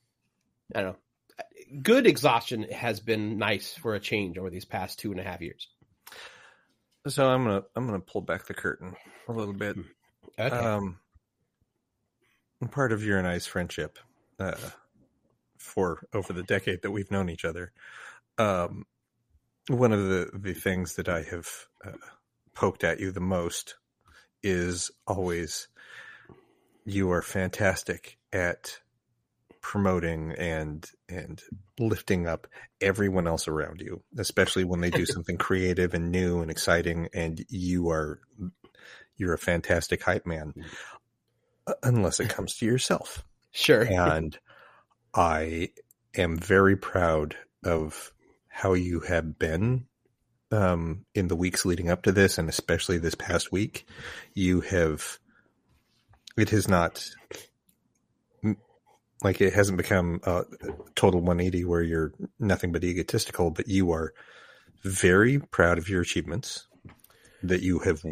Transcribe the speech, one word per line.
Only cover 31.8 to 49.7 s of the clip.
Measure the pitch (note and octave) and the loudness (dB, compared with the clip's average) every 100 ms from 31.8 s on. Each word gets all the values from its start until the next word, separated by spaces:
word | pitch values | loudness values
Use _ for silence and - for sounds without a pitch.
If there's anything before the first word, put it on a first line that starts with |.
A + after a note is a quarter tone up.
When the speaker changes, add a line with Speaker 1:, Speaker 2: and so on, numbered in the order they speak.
Speaker 2:
lifting | A2+ G2 - F#2 E2 | -2 -2 0 0 0
up | D#2+ - - - - | -4 -8 -20 -18 -2
everyone | G2 G2 G2+ F#2 E2+ | 0 2 2 2 0
else | E2 - | -2 -2
around | D#2 D#2 E2 | -4 -4 -8
you, | - F2 _ A#2+ | -12 -14 _ -8
especially | F#2+ - F#2 F#2+ | -2 2 2 2
when | F2+ F2+ | 0 0
they | F2 | 0
do | E2 E2+ | 2 0
Speaker 1:
<laughs> | |
Speaker 2:
something | F2+ F2 E2+ | -2 -4 -4
creative | - F#2+ F#2 F2+ F2 | 0 2 2 2 2
and | E2+ E2+ | 0 0
new | F#2 F2+ F2 | 2 2 0
and | D#2+ | -2
exciting, | D#2 - E2+ E2+ E2+ E2 | -2 2 2 2 -2 -4
and | E2+ E2 D#2+ - | -4 -6 -6 -8
you | F#2+ F2+ F2+ E2+ | -6 -2 0 0
are, | D#2+ D2+ D2 _ - F2+ - - _ - - - - | 0 -4 -8 _ -12 -12 -12 -20 _ -20 -20 -16 -6
you're | F2+ | -2
a | D#2 | 0
fantastic | - E2+ - F2 - F2+ | 0 0 2 0 0 -2
hype | - G2 F2 | 0 -2 -2
man, | D#2+ D2+ D2 D2+ - - - _ _ _ _ _ _ - | -8 -8 -12 -16 -16 -18 -20 _ _ _ _ _ _ -8
uh, | - | -2
unless | B2+ A#2 F2 - | 2 4 4 2
it | G#2+ | -2
comes | - F#2+ - | -2 -6 -2
to | A2 | 0
yourself." | B2+ - - - - - _ _ | 2 2 -2 -4 -14 -16 _ _
Speaker 1:
Sure. | - - A#2 | 0 4 6
Speaker 2:
And | A#2 F2+ F2 D#2+ D#2+ - _ - - _ _ _ _ | 6 4 4 4 -2 -8 _ -20 -20 _ _ _ _
I | - E2+ D#2 D#2+ E2 F2+ - - _ _ - | 2 2 2 -2 -4 -6 -8 -20 _ _ -2
am | F2 D#2+ | 0 0
very | F2 G2 G2 G2 | 6 8 8 6
proud | - F#2+ E2+ D#2+ D2+ - - _ | 2 2 4 2 0 -6 -18 _
of | F#2 E2 D#2 - - _ _ _ _ | 0 0 0 -8 -18 _ _ _ _
how | - G2 | -2 2
you | F#2 F2 E2+ | 2 2 -4
have | - E2+ D#2+ D2 | 0 -2 -2 -2
been, | E2 D#2+ A2+ | -2 0 0